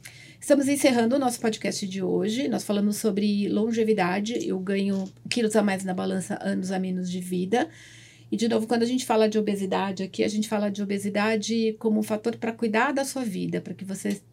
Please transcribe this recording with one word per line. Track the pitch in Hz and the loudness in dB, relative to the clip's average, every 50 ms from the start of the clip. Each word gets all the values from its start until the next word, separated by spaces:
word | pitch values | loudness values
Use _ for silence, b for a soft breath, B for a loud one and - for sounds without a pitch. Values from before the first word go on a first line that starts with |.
| B B B B B B B B | B B B B B B B B
Estamos | - - 285 285 262 277 | 2 4 6 6 6 4
encerrando | 285 277 - 262 240 240 226 226 269 | 2 4 4 4 6 6 4 4 4
o | 285 | 4
nosso | 262 247 240 - | 2 0 0 0
podcast | - 220 214 - - 190 - - 202 | 0 -2 -2 -2 -2 -4 -4 -4 -4
de | 185 190 196 | -6 -4 -2
hoje. | 185 180 180 180 185 214 220 262 285 262 | 0 0 2 2 2 0 0 0 0 0
Nós | 214 196 - | -2 -2 -2
falamos | - 202 202 202 208 208 | 0 0 2 2 2 2
sobre | - 226 214 196 202 214 208 202 202 202 - | 2 0 0 2 2 2 2 2 2 2 2
longevidade, | 202 208 220 233 226 233 220 214 214 196 175 180 185 208 208 226 240 226 - - | 2 2 2 2 2 2 2 2 2 2 2 2 0 0 -2 -2 -2 -2 -2 -2
eu | 190 185 | -4 -2
ganho | 185 196 196 196 196 196 196 190 190 - - - - - | -2 -2 0 0 0 0 0 -2 -4 -6 -10 -8 -6 -4
quilos | - 247 220 214 220 | 0 0 0 2 4
a | 214 | 4
mais | 202 202 190 185 190 | 4 2 0 -2 -2
na | 185 | -4
balança, | 180 190 190 190 190 190 175 - 196 - | -4 -2 -2 -2 -2 -2 -4 -4 -6 -4
anos | - 196 196 196 185 185 | -4 -2 -2 -2 -2 -2
a | 196 185 | -2 -2
menos | 185 185 185 185 180 180 | -2 -2 -4 -4 -4 -4
de | 180 185 | -6 -6
vida. | 180 180 180 180 185 190 220 254 330 B B B B B B B B B B B B B | -4 -4 -2 -2 0 0 0 0 0 B B B B B B B B B B B B B
E, | 214 | -2
de | 208 226 233 | 0 0 2
novo, | 226 220 220 | 2 0 0
quando | - 240 233 233 | 2 2 2 2
a | |
gente | 240 254 254 - | 2 0 0 0
fala | - 226 220 220 214 | 2 4 4 4 4
de | 208 214 | 2 2
obesidade | 202 208 202 196 196 185 190 185 190 196 185 185 190 | 0 0 0 -2 -2 -2 0 0 -2 -2 -4 -4 -6
aqui, | 185 - 220 - | -4 -2 -2 -2
a | 208 | 0
gente | 208 214 214 - | 0 -2 -2 -2
fala | 220 208 208 208 | -2 -2 -2 -2
de | 202 208 | -2 -4
obesidade | 208 196 202 196 196 202 196 202 208 220 226 214 208 214 226 226 220 220 214 - | -4 -4 -2 -2 -2 -2 0 0 2 2 0 0 0 -2 0 0 0 0 -2 -2
como | 226 220 214 214 | 0 0 0 0
um | |
fator | 214 214 214 214 - 233 226 | 0 -2 -4 -2 -2 -4 -4
pra | - 233 226 | -2 -4 -6
cuidar | 226 - 233 220 208 220 247 285 | -4 -2 -2 0 2 2 2 2
da | 269 277 277 | 2 0 -2
sua | 269 - 269 247 | -2 -4 -4 -4
vida, | 214 180 180 175 170 175 175 | -4 -4 -4 -4 -4 -4 -4
pra | 170 190 175 | -6 -8 -10
que | - 185 | -10 -10
você | 190 190 - - 202 196 - - - | -10 -8 -6 -4 -4 -4 -6 -8 -10